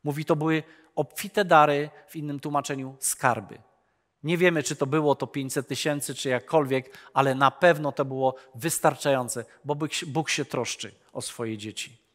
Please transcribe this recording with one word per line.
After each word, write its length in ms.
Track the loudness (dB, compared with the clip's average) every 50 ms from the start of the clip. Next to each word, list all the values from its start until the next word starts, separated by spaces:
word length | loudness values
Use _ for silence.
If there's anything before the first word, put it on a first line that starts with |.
| -4
Mówi, 220 | -4 -6 -4 0
to 100 | 0 0
były 280 | 2 2 0 0 -2 -4 -8 -20 -20 _ _ _
obfite 500 | -6 -6 -6 -6 -10 -10 -4 -2 -2 4
dary, 440 | 6 8 8 8 8 4 0 -2 -6 -10 -20 -20
w 80 | _ -12
innym 240 | -10 -8 -8 -8 -8
tłumaczeniu 560 | -8 -4 -4 -2 -2 -2 -6 -6 -8 -12 -12 -6
skarby. 640 | -6 -6 -4 2 2 2 2 2 -4 -12 -18 -20 -20 _ _ _ _ _ _ _ _ _ _ _ -4
Nie 140 | -2 0
wiemy, 260 | 4 4 4 4 2 -2
czy 120 | -2 -2
to 100 | -2 -2
było 300 | 0 0 2 2 2 2
to 120 | 2 -2
pięćset 400 | -6 -6 -8 -6 -4 -6 -6 -4
tysięcy, 480 | -4 -6 -4 -2 -2 -2 -4 -6 -8 -8
czy 140 | -6 -2 -2
jakkolwiek, 680 | -2 -2 -2 2 2 2 4 4 0 -2 -2 -6 -20 -20 -20 -2 _
ale 220 | 2 2 2 4
na 160 | 4 4 2
pewno 400 | 4 6 4 4 4 4 0 -6
to 140 | -2 -2 -4
było 300 | -4 -2 0 0 -2 -2 -2 -16 -20 _
wystarczające, 920 | -6 -6 -4 -4 2 2 2 2 2 0 0 0 0 0 -4 -6 -8 -10 -12 -18 _ _
bo 100 | -6 -6
Bóg 180 | -4 -4 -6 -6
się, 120 | -6 -8
Bóg 240 | -4 -4 -4 -4 -2
się 160 | -4 -4 -4
troszczy 500 | -4 -4 -6 -4 -6 -8 -10 -12 -14 -16 _ _ _ _
o 80 | -12
swoje 360 | -10 -10 -8 -8 -6 -6 -6
dzieci. 400 | -8 -10 -12 -10 -12 -12 -12 -16 _ _ _